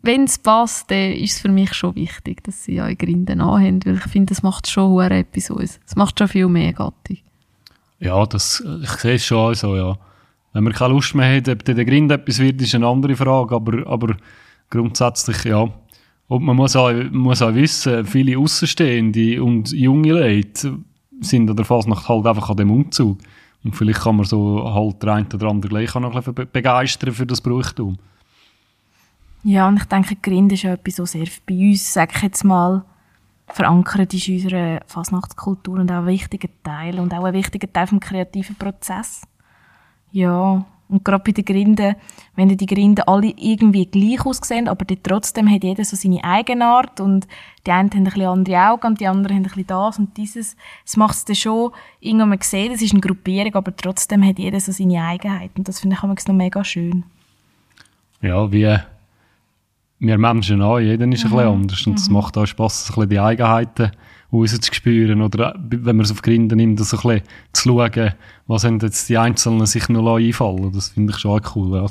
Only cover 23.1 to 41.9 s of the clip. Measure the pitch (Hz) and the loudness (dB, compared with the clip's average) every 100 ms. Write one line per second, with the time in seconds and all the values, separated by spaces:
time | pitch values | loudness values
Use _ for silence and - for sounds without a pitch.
23.1 | 98 - - _ _ 120 98 107 104 113 | 0 -10 -20 _ _ -10 -2 0 0 2
24.1 | 110 98 107 104 104 - 104 107 101 104 | 2 2 0 0 -2 -2 -2 -2 -4 -2
25.1 | 107 101 101 107 104 98 107 117 127 123 | -2 -2 -4 -2 -2 -2 -4 -4 -4 -6
26.1 | 120 127 123 127 131 127 123 131 - 131 | -6 -8 -8 -6 -4 0 0 0 -4 -6
27.1 | 113 123 123 - 123 123 - 104 92 _ | -4 -4 -4 -2 -2 -4 -6 -6 -6 _
28.1 | _ _ _ _ _ _ _ _ _ _ | _ _ _ _ _ _ _ _ _ _
29.1 | _ _ - 214 196 190 202 - 196 190 | _ _ -8 0 4 4 2 2 0 0
30.1 | 202 - 185 196 196 190 180 - 180 180 | -2 -2 2 4 2 -2 -4 -6 -8 -8
31.1 | 160 165 - - 185 196 202 - - 165 | -6 -8 -10 -8 0 2 2 0 -2 -2
32.1 | - 202 - 202 185 175 190 190 _ _ | -2 -4 0 2 4 2 0 -4 _ _
33.1 | _ _ _ _ - 175 175 180 196 190 | _ _ _ _ -2 2 4 2 0 -2
34.1 | 185 - 185 185 185 170 160 - - 170 | -2 -4 -4 -2 -2 -4 -6 -8 -12 -6
35.1 | 185 185 - - 190 - 185 180 175 175 | -6 -6 -10 -8 -6 -6 -2 -2 -2 -2
36.1 | 190 - 202 180 _ - 147 165 180 180 | -2 -4 -10 -12 _ -14 -10 -8 -6 -4
37.1 | 170 185 190 190 196 196 180 185 202 - | -4 -4 -2 -4 -8 -6 -4 0 -2 -2
38.1 | 190 180 196 190 208 196 196 - 190 226 | -8 -6 -8 -10 -10 -10 -10 -12 -10 -12
39.1 | - - _ _ _ _ _ _ _ _ | -16 -20 _ _ _ _ _ _ _ _
40.1 | 196 180 175 190 190 190 _ _ 196 190 | -2 0 2 2 0 -2 _ _ -2 0
41.1 | 196 196 208 196 196 202 214 202 | 0 0 -2 0 2 4 4 2